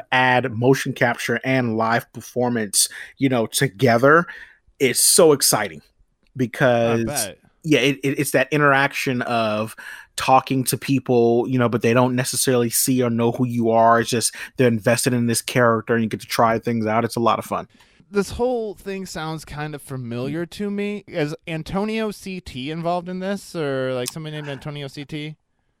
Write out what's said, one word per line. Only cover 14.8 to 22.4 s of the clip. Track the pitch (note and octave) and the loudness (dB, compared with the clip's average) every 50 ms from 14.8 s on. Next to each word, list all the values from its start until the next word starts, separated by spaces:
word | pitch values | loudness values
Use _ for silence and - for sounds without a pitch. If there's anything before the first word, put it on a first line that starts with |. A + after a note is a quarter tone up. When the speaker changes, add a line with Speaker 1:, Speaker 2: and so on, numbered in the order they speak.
| F#2 B2 A#2 A#2 - C3+ B2 | 2 2 2 2 2 0 0
Speaker 1:
in | B2 A#2+ A#2 | 2 0 0
this | A#2 - - | 0 -2 -4
character | - - B2+ B2 A#2 A2+ A2 A2 - A#2+ | -2 2 4 4 4 4 2 0 0 0
and | A#2 A2+ | 0 0
you | G#2+ | -2
get | - G#2 | -4 -6
to | - | -8
try | - - - A#2+ A2+ A2+ A2+ | -6 0 2 2 2 2 0
things | - A#2+ A#2+ A#2 A2 | -2 -2 -2 -2 -2
out. | G#2+ G#2+ A2+ A#2 | 0 0 0 0
It's | A#2 - | -2 -2
a | A#2+ | 0
lot | A#2 A2+ G#2 G#2 | 2 2 2 0
of | G2 | -2
fun. | - G#2 F2 E2+ - _ _ _ _ _ _ _ _ | -4 -6 -8 -8 -10 _ _ _ _ _ _ _ _
Speaker 2:
This | G3 G3+ F#3+ - | -4 -4 -4 -4
whole | - - A#3+ B3+ B3+ A#3 A3 G#3+ F3+ | -4 -4 -2 -2 -2 -2 -4 -6 -10
thing | - - G3 G3 G3 F#3+ | -12 -12 -10 -10 -10 -10
sounds | F3+ - F3+ D#3 D#3 D#3+ D#3 - | -10 -10 -10 -8 -8 -8 -10 -12
kind | - C3+ D3 D3+ D3+ D3+ | -12 -12 -10 -10 -10 -10
of | C#3 - | -12 -12
familiar | - C#3 C3 B2+ A#2 A#2 A#2+ B2 C#3 C#3+ E3 F3 | -12 -12 -10 -8 -8 -6 -6 -6 -6 -6 -6 -8
to | D#3+ - - G#3 G3+ | -10 -8 -8 -8 -6
me. | G3+ G3+ G3+ G3+ G#3 G#3 - - | -4 -4 -6 -6 -8 -10 -12 -10
Is | - F3 D3+ D3 D3+ - _ - | -4 -4 -4 -4 -4 -8 _ -10
Antonio | E3 D#3+ D#3 - - F#3+ G3+ G#3+ G#3+ A3 A3 G#3+ G3 | -8 -8 -8 -6 -4 -4 -4 -2 -2 -4 -4 -4 -6
C | - - G3 F#3+ F3+ | -10 -12 -12 -12 -10